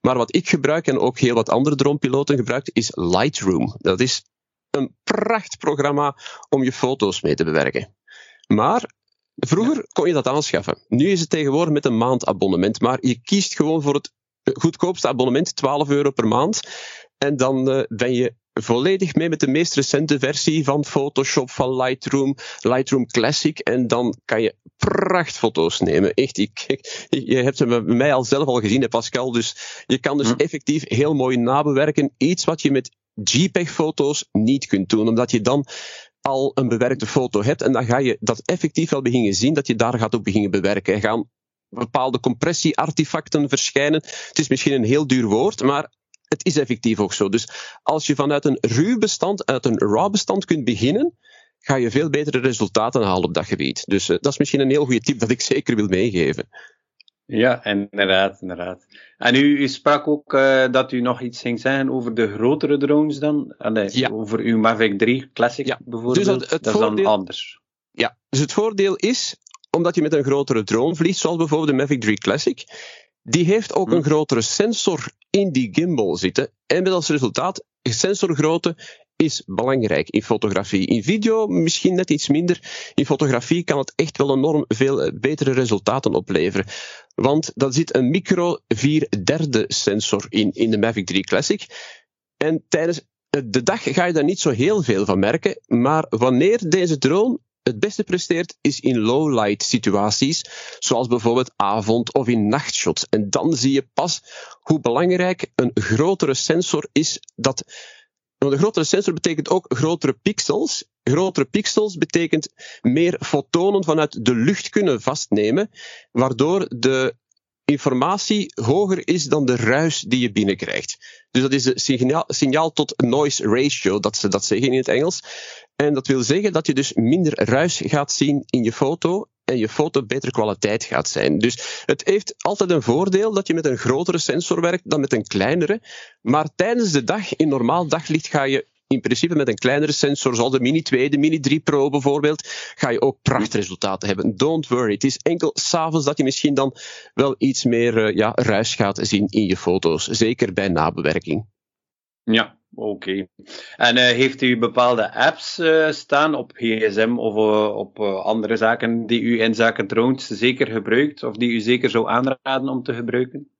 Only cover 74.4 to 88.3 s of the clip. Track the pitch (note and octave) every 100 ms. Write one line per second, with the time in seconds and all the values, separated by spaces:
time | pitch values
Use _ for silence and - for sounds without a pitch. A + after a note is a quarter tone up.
74.4 | A2 - G#3+ A3+ - D#3 - _ _ G3
75.4 | G3 C3 A#2 A2+ F3 C#3+ G2 E2 F#2 -
76.4 | C3+ _ _ D#3+ F#3+ F3+ D#3 D3+ B2+ -
77.4 | B2+ - - _ B2+ A2+ F#3 G3+ F#3 D3
78.4 | D#3 E3 F3 D#3+ - - _ _ D#3+ -
79.4 | - F#2+ B2 C3+ G#2+ D2+ - A2 - A2
80.4 | G#2+ F#2+ G2 G2 - A#2 A2 G#3+ A3 A3
81.4 | G#3 F3+ E3 - F#3 F3+ F#3 D3+ - D3
82.4 | F3 F3 - - - - C#3+ C#3+ D3 B2
83.4 | - E3+ E3+ C#3+ C3+ - D3 - C#3 C3+
84.4 | D3 D3+ - A2+ C3+ C3 C2+ - C3 D3+
85.4 | C3+ C3 B2 G#2 - B2+ G2+ - - E2
86.4 | E2+ G2 G2 - - - _ - A#2+ D3+
87.4 | - - C3+ B2+ E3 C3+ B2+ F3 -